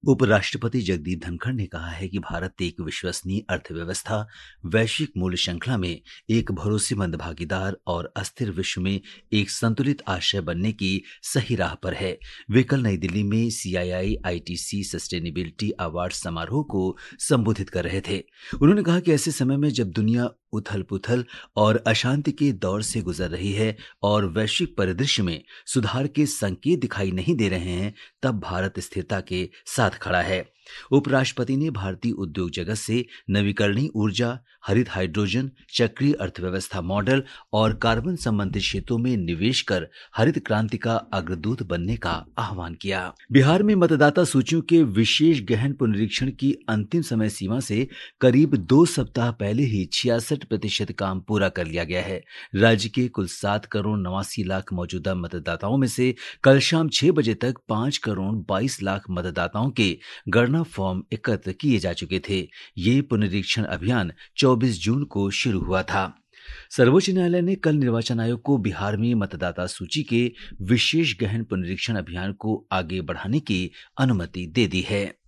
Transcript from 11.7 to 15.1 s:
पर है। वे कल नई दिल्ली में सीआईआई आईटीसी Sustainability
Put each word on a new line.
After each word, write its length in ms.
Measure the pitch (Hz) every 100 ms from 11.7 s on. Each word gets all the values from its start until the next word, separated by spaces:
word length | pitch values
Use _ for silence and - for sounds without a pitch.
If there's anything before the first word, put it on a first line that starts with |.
पर 200 | - 92
है। 240 | 90 92 - - - -
वे 120 | 107
कल 180 | 127 139
नई 160 | 117 95
दिल्ली 260 | 87 92
में 280 | 101 110 117
सीआईआई 680 | 107 92 90 90 90 95 110 92
आईटीसी 580 | 87 - 87 - 101
Sustainability 840 | 95 82 -